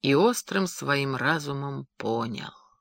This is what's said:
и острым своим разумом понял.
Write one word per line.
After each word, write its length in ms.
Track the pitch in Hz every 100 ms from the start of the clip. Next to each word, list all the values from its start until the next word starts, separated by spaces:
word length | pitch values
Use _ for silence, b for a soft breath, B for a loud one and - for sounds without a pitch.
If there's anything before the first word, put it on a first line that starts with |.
и 140 | 139 139
острым 500 | 220 240 - 196 185
своим 500 | - 139 139 139 131
разумом 720 | 151 160 143 139 139 139 - _
понял. 560 | 110 113 117 107 - - _ _